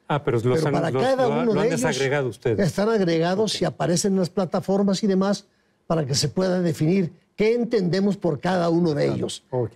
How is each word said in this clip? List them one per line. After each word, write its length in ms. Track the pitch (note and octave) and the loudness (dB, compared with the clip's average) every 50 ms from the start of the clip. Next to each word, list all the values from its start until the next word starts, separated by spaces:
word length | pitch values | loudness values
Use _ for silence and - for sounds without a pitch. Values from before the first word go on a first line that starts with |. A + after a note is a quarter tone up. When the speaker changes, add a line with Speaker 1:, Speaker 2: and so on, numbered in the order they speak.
| _ - | _ -4
Speaker 1:
Ah, 140 | D#3 C#3 | -4 -2
pero 140 | - C#3+ A#2 A#2 | 0 0 0 0
los 180 | G#2+ B2 - D#3+ | 2 2 2 2
Speaker 2:
Pero 80 | D3+ | 0
Speaker 1:
han, 60 | D3 C#3 | 0 0
Speaker 2:
para 160 | C3+ - - | 0 -2 0
Speaker 1:
los, 120 | A#2+ G3+ | 0 0
Speaker 2:
cada 240 | A3+ C4 C4+ C4 B3+ | 0 2 2 2 2
Speaker 1:
lo 60 | A#3 | 0
han, 60 | A3 A#3+ B3 | 0 0 0
Speaker 2:
uno 100 | A3+ G3+ | 0 0
Speaker 1:
lo 60 | F3+ | 2
han 60 | G#3 B3 | 0 0
Speaker 2:
de 40 | C4 | 0
ellos 60 | A#3 | 0
Speaker 1:
desagregado 480 | B3+ - - - C#3 C3 C#3+ D3 C3+ A#2+ | -2 -2 -2 -2 -2 0 0 0 -2 -4
ustedes. 300 | G#2 - - B2 A2 G3 | -6 -4 -2 -2 0 0
Speaker 2:
están 300 | G3 D3+ - G3 G3+ A3+ | 0 0 0 0 0 0
agregados 640 | A3+ G#3 F#3+ E3+ E3 D#3+ E3 F3 F#3+ G3+ A3 G3 - | 2 2 2 2 2 2 0 0 0 0 0 -2 -2
Speaker 1:
Ok. 60 | - | -2
Speaker 2:
y 20 | F3+ | -2
aparecen 480 | D#3 - - - D3+ F3+ E3 - G3+ | -4 -2 -2 -2 0 0 0 0 0
en 60 | F#3+ F#3+ | 0 0
las 80 | F3+ - | 0 -2
plataformas 720 | - G#3 F#3 - - F#3 - - G3 G3+ G#3 G3 F#3+ - | -2 -2 -2 -2 -2 -4 -2 0 0 0 0 0 0 0
y 40 | A3 | 0
demás 400 | G3 F#3+ F#3+ F#3+ G3+ G3+ - - _ _ _ _ _ _ _ _ | 2 2 2 2 0 0 -2 -6 _ _ _ _ _ _ _ _
para 180 | - E3 D#3+ D3 | -4 -2 -2 -2
que 100 | B2 C#3+ | -2 -2
se 140 | - D3+ C#3+ | -2 -2 -2
pueda 320 | - F#3 F#3 F#3 F3+ F#3 | -2 0 0 0 0 0
definir 520 | F3 E3+ - - D#3 D#3+ F#3+ G3 F3 D3 - - _ _ _ | 0 0 0 0 0 2 2 2 0 -2 -6 -12 _ _ _
qué 200 | - G#3 A3 A#3 | 0 2 2 2
entendemos 600 | A#3+ A#3 A#3 B3 G#3 F3+ E3+ E3+ G3 G3 G#3 F#3 - | 2 0 0 0 0 0 0 0 0 2 0 0 0
por 220 | - E3+ D3 A#2 | -2 -2 -2 -2
cada 280 | - F3 F#3+ F3+ E3+ E3+ | -2 -2 0 0 2 2
uno 240 | E3 E3+ F3 D#3+ C#3+ | 2 2 2 2 2
de 100 | D3 C#3+ | 2 0
Speaker 1:
Claro. 120 | C#3 C3+ | 0 0
Speaker 2:
ellos. 280 | B2 A#2+ - - - - _ | -2 -4 -6 -8 -10 -10 _
Speaker 1:
Ok. 200 | C3 B2+ A#2 G2+ - | -4 -4 -4 -4 -4